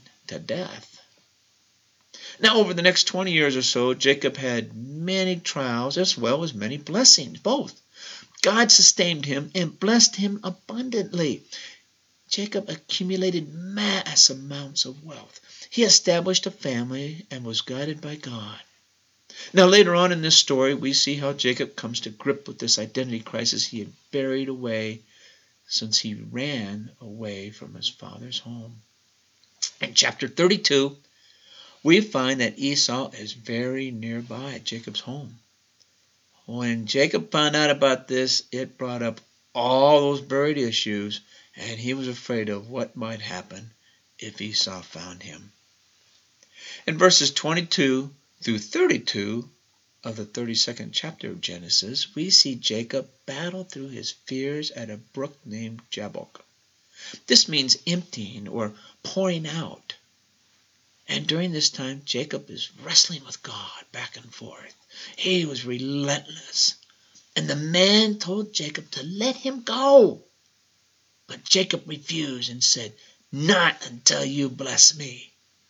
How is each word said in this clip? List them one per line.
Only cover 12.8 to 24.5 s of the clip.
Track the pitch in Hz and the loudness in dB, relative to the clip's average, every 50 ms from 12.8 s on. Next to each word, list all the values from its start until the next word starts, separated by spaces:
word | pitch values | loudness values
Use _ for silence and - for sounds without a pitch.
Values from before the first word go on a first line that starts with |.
| _ - - - 185 180 190 185 185 185 175 165 151 147 | _ -6 -6 -4 -2 -2 -2 0 0 0 0 -2 -4 -6
mass | 147 170 180 190 202 208 208 202 196 190 - - 151 - - - | -12 -12 -12 -8 -4 -2 -2 -2 -2 -2 -4 0 4 6 6 6
amounts | 131 135 135 139 143 143 143 139 139 - - | 6 0 -10 -10 -10 -10 -10 -8 -4 -4 -4
of | 131 135 147 156 | -4 -6 -16 -16
wealth. | 160 143 120 - - - - _ - - - - - | -18 -18 -18 -18 -20 -20 -20 _ -20 -20 -20 -16 -6
He | - 233 | 0 2
established | 233 202 - - - 180 170 170 175 190 185 - - | 6 6 6 6 6 6 4 4 4 2 0 0 -2
a | 190 | -4
family | - - - 139 123 117 123 123 131 135 143 151 156 165 - - | -8 -6 -6 -4 -2 -2 -4 -4 -6 -8 -8 -8 -10 -12 -14 -12
and | 143 131 120 | -12 -10 -8
was | 117 113 - | -6 -6 -6
guided | - - 127 135 143 156 151 151 | -6 -6 -6 -6 -4 -6 -6 -8
by | - 147 151 | -10 -12 -12
God. | 147 - 131 120 113 107 104 110 - - _ _ _ _ _ _ _ _ _ _ _ _ _ - - - - | -12 -12 -12 -10 -10 -12 -12 -14 -16 -20 _ _ _ _ _ _ _ _ _ _ _ _ _ -18 -18 -6 2
Now, | - 185 180 | 8 8 10
later | 185 196 208 196 175 175 | 10 12 10 10 8 8
on | 175 180 180 | 6 6 4
in | 175 165 | 4 2
this | 160 160 160 | 4 6 6
story, | - - - 143 131 131 135 143 | 6 6 6 4 4 4 4 2
we | 123 123 135 | 2 0 0
see | 131 - - 139 143 | 2 2 2 2 0
how | 143 139 139 | -2 -2 -2
Jacob | 139 - - 127 123 127 135 - - | -2 0 0 0 2 0 -2 -6 -6
comes | - - 117 117 - | -10 -8 -6 -6 -6
to | - 113 | -8 -10
grip | 107 - - 139 135 - - | -10 -6 -2 -2 -2 -2 -4
with | - - - | -16 -12 -6
this | 120 117 - - | 0 0 0 0
identity | 107 110 - 131 131 123 117 113 | 0 -4 -4 -6 -4 -4 -6 -8
crisis | 110 - - 113 117 117 117 110 - | -8 -8 -6 -4 -2 -2 -2 -2 -4
he | - 123 110 | -4 -6 -8
had | 101 - - _ _ - | -10 -10 -14 _ _ -6
buried | - 139 135 135 131 135 135 | -4 -4 -2 -2 -2 -2 -4
away | 135 | -4